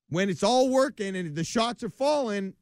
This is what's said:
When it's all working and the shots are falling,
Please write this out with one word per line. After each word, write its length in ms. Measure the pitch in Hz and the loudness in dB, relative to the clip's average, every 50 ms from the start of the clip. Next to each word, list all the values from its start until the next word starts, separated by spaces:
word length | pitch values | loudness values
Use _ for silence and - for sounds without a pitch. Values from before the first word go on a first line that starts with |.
| _ _ | _ _
When 200 | 151 175 196 202 | -2 -2 0 -2
it's 140 | 180 - 202 | -2 0 2
all 260 | 202 247 254 262 262 | 2 4 4 4 4
working 460 | 254 262 262 294 202 - 208 196 190 | 4 4 2 2 0 -4 -6 -6 -4
and 200 | 185 180 160 147 | -6 -6 -6 -6
the 80 | 160 160 | -6 -6
shots 400 | - - 233 226 240 226 - 240 | -2 0 0 0 0 -2 -6 -8
are 60 | 208 | -10
falling, 640 | - - 262 285 302 294 262 226 202 202 196 190 180 _ | -6 -2 0 0 2 0 0 -2 -2 -4 -6 -8 -10 _